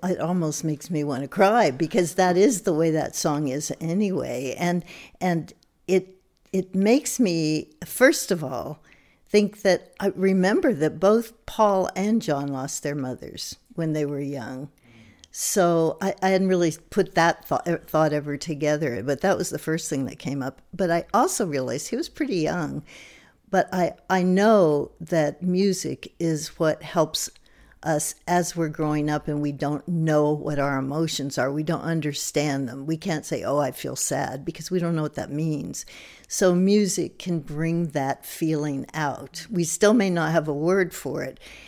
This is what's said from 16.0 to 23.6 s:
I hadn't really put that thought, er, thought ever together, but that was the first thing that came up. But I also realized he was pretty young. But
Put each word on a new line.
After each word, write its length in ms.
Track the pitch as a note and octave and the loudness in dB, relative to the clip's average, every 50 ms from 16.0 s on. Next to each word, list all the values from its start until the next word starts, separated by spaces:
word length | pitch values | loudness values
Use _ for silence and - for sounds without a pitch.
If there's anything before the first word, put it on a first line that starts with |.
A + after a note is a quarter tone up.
| G3 G3 - - | -4 -4 -2 0
I 80 | F#3+ F#3+ | 0 2
hadn't 200 | F#3+ F#3+ F#3+ F#3 | 2 2 4 2
really 220 | F#3 F3 F3 D#3+ D#3 - _ - | 2 2 2 0 0 -4 _ -6
put 240 | - G#3 F#3+ - - | -2 -2 -2 0 2
that 280 | E3 E3 E3+ - - - | 2 4 4 2 0 -4
thought, 240 | - D3 B2+ - | -4 -4 -2 0
er, 140 | F3 E3+ - - | -2 -4 -4 -4
thought 260 | - - D#3 D#3 D3+ D3+ | -2 2 2 2 2 2
ever 240 | D3+ C#3+ D3 C#3+ | -2 -4 -4 -8
together, 640 | C#3+ - E3+ D3+ C#3 D3+ D3 D3+ D3 D#3+ C3 A#2+ F#2+ | -8 -6 -8 -6 -2 0 0 0 0 0 -2 -4 -4
but 200 | A2+ C#3 C#3 - | -2 -2 -2 0
that 140 | - G3 F#3 | 0 0 0
was 140 | - F3 - | 0 -2 -4
the 80 | D#3 | -4
first 320 | D3 - D#3+ D#3+ D#3+ - - | -6 -2 -2 -2 -2 -2 -4
thing 160 | D3+ C#3 C3+ | -4 -4 -4
that 140 | G#2+ - - | -6 -8 -10
came 240 | - - C#3+ C#3 B2+ | -8 -6 -6 -4 -6
up. 180 | C#3 - - _ - | -8 -10 -12 _ -14
But 200 | - F3 F#3+ E3+ | -4 -2 0 2
I 140 | E3+ E3+ - - | 2 0 -2 0
also 360 | - A3+ C#4+ F#4 - - G#3+ | 2 2 2 2 0 -2 -2
realized 400 | E3 C#3+ C3+ C3 B2+ A#2+ D3 - | -2 -2 -2 -2 -2 -4 -6 -6
he 80 | - - | -6 -6
was 120 | C4 E4+ | -6 -6
pretty 280 | - - - D4+ B3+ G#3+ | -8 -6 -6 -4 -2 -2
young. 480 | E3+ D3+ D3+ D#3+ F3+ D3+ C#3 C3+ D3+ - - - - - - - - _ _ _ _ _ - | -2 0 0 -2 -2 -4 -4 -6 -8 -10 -12 -20 -20 -20 -20 -20 -20 _ _ _ _ _ -2
But 180 | - F#3 | 0 0